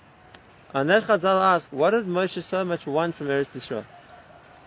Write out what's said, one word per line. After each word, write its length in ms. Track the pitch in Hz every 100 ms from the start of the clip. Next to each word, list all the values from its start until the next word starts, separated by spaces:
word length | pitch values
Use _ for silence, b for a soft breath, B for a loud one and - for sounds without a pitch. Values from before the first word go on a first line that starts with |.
| - - - - - - -
And 140 | 135 147
then 140 | 208
Chazal 520 | 196 202 190 190 190
asked, 160 | 175 -
what 200 | 135 165
did 160 | 226 190
Moshe 360 | 175 185 190
so 220 | - 190
much 220 | 185 170 147
want 280 | 147 170
from 140 | - 143
Eretz 260 | 139 139
Yisrael? 300 | 127 - 113 - - - - - - - -